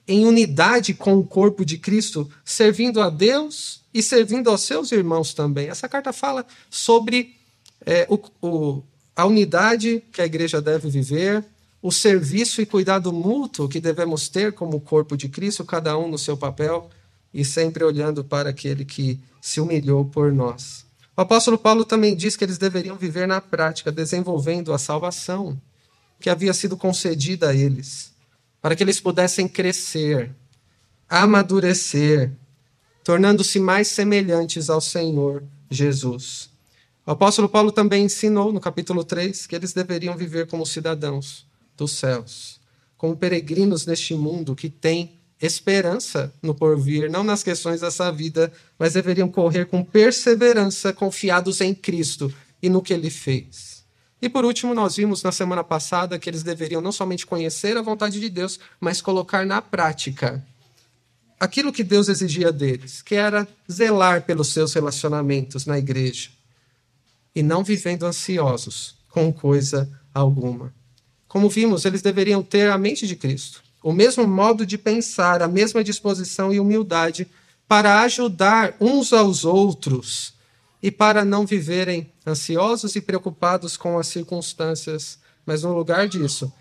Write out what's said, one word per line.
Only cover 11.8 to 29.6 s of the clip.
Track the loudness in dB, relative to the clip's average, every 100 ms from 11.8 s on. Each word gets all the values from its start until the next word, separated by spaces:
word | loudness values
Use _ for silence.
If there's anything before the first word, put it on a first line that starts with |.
o | -4
serviço | 2 4 4 2 -2 -2 -2
e | 0
cuidado | 0 2 0 0
mútuo | -2 0 -2 -4 -4 -4
que | -2
devemos | -2 -2 -2 -2 -4
ter | -2 -2
como | -2 -6 -6
corpo | 0 0 0 -4
de | -6
Cristo, | -6 -6 -6 -6
cada | -4 -2 -2
um | -4
no | -4
seu | -6 -4
papel | -6 -4 -2 -4 -8 _ _ _ _
e | -4
sempre | -2 0 0 2
olhando | 0 2 -2 -4
para | -4 -4 -4
aquele | -6 -6 -6 -8
que | -4 -4 -4 -10 _
se | -8 -4
humilhou | -2 0 2 2 0
por | 0 2
nós. | 2 0 -4 -14 -20 -20 _ _ -2
O |
apóstolo | 4 4 4 2
Paulo | 4 2
também | 2 2 2 2
diz | -2 -2
que |
eles | -4 -2
deveriam | -2 -2 -6 -6
viver | -6 -2 -2
na | -2
prática, | -2 -2 -2 -2 -6
desenvolvendo | -4 -4 -2 -2 -2 -2 -2 -2
a | -4
salvação | -2 -4 -4 -6 -8 -6 -6 -10 -14 _ _ _ _ _
que | -2
havia | 0 0
sido | 0 -4 -2
concedida | -2 -2 -2 -2 -2 0 2
a | 4
eles, | 2 0 -6 -14 -18 _ _ _ _ _
para | -2 0
que |
eles | 0 0
pudessem | 0 2 2 0 -2
crescer, | -2